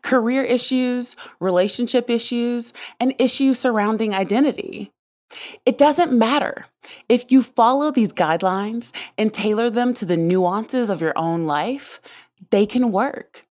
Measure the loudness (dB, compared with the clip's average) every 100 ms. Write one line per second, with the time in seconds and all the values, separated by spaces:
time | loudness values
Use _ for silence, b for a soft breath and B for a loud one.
0 | 0 0 2 0 0 -2 0 -2 0 -2
1 | -6 -12 B B 0 2 0 -2 -2 -2
2 | 0 -4 -2 -4 -2 -4 -8 B B B
3 | -4 2 0 2 0 2 0 0 0 0
4 | -2 -2 0 2 2 0 -10 -12 -14 _
5 | _ _ _ B B B -2 4 2 4
6 | 2 2 2 0 -2 -8 -16 _ B B
7 | _ 0 6 4 4 4 4 4 2 0
8 | 0 0 0 2 0 -2 -4 -8 -10 B
9 | B -2 -2 0 -2 0 0 0 -2 -2
10 | 0 0 2 2 2 0 -2 -2 -2 0
11 | -2 -2 -2 -2 -2 -2 -2 -6 -10 -20
12 | B B B _ -2 0 2 0 0 0
13 | -2 -6 -16 -20 _